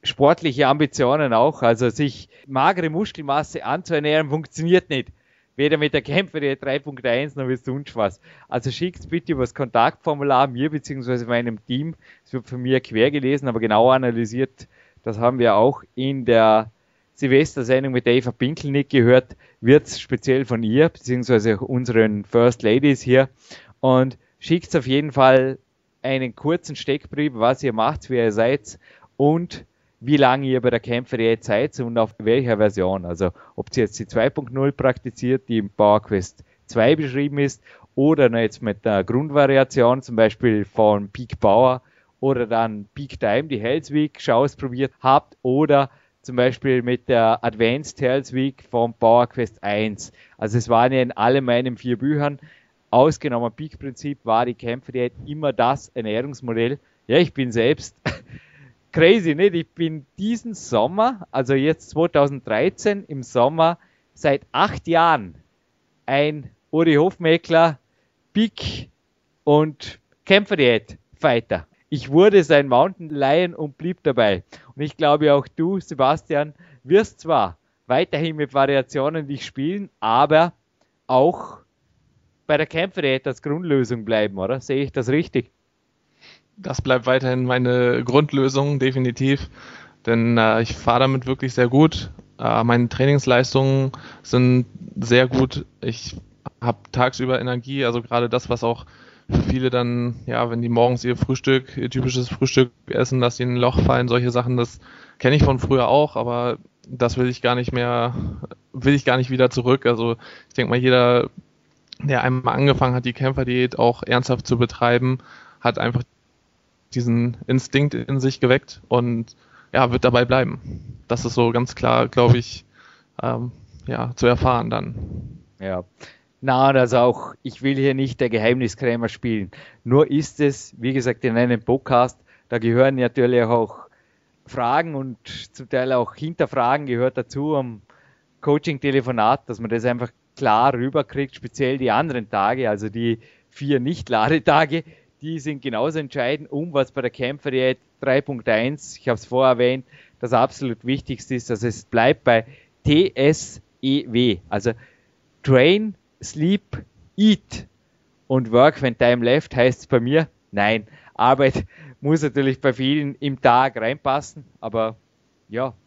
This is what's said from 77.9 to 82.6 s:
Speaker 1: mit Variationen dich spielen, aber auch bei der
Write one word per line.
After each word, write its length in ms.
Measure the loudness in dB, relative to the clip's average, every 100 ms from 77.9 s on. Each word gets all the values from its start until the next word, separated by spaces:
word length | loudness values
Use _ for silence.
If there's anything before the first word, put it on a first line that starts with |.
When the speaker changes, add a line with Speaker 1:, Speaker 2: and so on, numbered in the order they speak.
| -2 0 -4 -4 -4
Speaker 1:
mit 180 | -4
Variationen 720 | 0 2 0 -2 -4 -4 -4 -8
dich 180 | -10 -10
spielen, 440 | -6 -6 -6 -10 _
aber 540 | 0 2 4 4 2 _ _ _ _ _ 0
auch 500 | 2 2 0 -14 -20 _ _ _ _ _ _ _ _ -2
bei 120 |
der 100 | -2